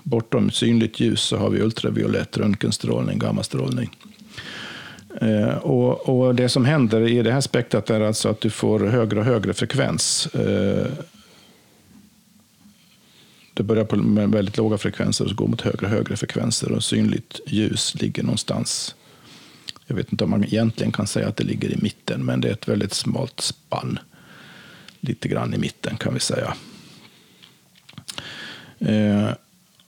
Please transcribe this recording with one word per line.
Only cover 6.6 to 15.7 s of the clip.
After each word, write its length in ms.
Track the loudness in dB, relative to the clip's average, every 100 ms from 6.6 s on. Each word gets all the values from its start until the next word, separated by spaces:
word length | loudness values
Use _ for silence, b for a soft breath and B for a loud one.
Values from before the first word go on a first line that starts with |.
| 4
händer 420 | 4 4 4 4
i 140 | 4
det 100 | 2
här 100 | 2
spektrat 480 | 0 0 2 0 2
är 120 | 2
alltså 280 | 2 0 0
att 120 | 0
du 80 | -2
får 300 | 0 2 4
högre 400 | 4 2 2 2
och 60 | 2
högre 280 | 2 0
frekvens. 760 | -2 -2 0 0 0 0 0 -2
Eh, 600 | 0 0 2 2 0 0 -4 -10 -18 B B B B B B B B -20 _ _ _ _ _ -20 _ _ b b b b b b
det 100 | -4
börjar 200 | 2 2
på, 120 | 2 2
med 340 | 4 4 4
väldigt 280 | 2 2 0
låga 200 | 0 0
frekvenser 460 | -2 -2 -2 0
och 60 | -2
så 60 | 0
går 120 | 0
mot 140 | 0
högre 240 | -2